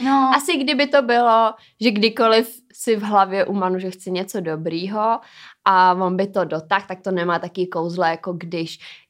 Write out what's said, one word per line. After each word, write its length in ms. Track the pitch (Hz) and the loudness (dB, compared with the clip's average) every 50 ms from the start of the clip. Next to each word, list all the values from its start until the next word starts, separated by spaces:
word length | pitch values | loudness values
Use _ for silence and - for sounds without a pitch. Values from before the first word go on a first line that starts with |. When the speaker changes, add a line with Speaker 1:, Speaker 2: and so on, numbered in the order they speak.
| 247 | -2
Speaker 1:
No. 260 | 269 277 269 269 262 262 | 0 2 2 4 4 2
Speaker 2:
asi 220 | 285 277 359 349 277 | 2 2 0 -2 0
kdyby 300 | 277 269 302 254 285 277 | 0 0 0 0 0 2
to 140 | 285 285 | 2 2
bylo, 520 | 254 233 240 240 240 233 226 226 226 214 214 - _ _ _ _ | 2 2 2 2 4 4 4 4 4 2 0 -4 _ _ _ _
že 100 | 220 247 | -2 0
kdykoliv 680 | 202 208 208 226 226 - 226 226 220 226 233 240 - - _ _ _ | 0 2 0 0 2 2 2 4 4 4 2 0 -6 -16 _ _ _
si 220 | - - 240 220 | -8 -2 -2 -2
v 60 | 208 208 | -2 -2
hlavě 420 | 208 208 196 196 185 190 196 185 | 2 2 4 4 4 2 -2 -2
umanu, 340 | - 202 202 185 185 185 185 | 0 0 -2 -2 -2 -2 -2
že 120 | 190 185 | -4 -6
chci 200 | 185 185 - 190 | -10 -10 -10 -6
něco 300 | 180 180 190 196 - 208 | -6 -6 -6 -6 -6 -6
dobrýho 760 | 175 165 156 156 160 170 165 165 180 196 208 214 214 226 226 - - - - - - - - _ _ | -6 -6 -6 -6 -6 -6 -6 -6 -6 -6 -4 -2 -2 0 -2 -2 -6 -12 -20 -20 -20 -20 -20 _ _
a 280 | 196 190 185 185 185 180 | 2 4 6 6 4 4
on 240 | 185 190 180 185 185 | 2 0 -2 0 -2
by 100 | 196 202 | -2 -2
to 180 | 196 202 175 | -2 -4 -2
dotáhl, 400 | 160 - 160 156 - 196 196 202 - | -2 -4 -8 -2 -2 -2 -2 -2 -6
tak 140 | 190 185 | -12 -10
to 100 | - 196 | -6 -4
nemá 280 | 190 175 175 175 170 165 | -4 -2 -2 -2 -2 -2
taky 280 | - 175 170 190 180 180 | -4 -6 -6 -6 -6 -4
kouzlo, 360 | - 170 165 175 170 180 175 | -4 -4 -6 -4 -4 -2 -2
jako 300 | 160 165 165 - 185 175 | -2 -2 -4 -6 -10 -10
když 460 | 165 175 170 180 170 165 160 - - - - - - _ _ | -10 -10 -8 -6 -6 -6 -8 -10 -16 -20 -20 -20 -20 _ _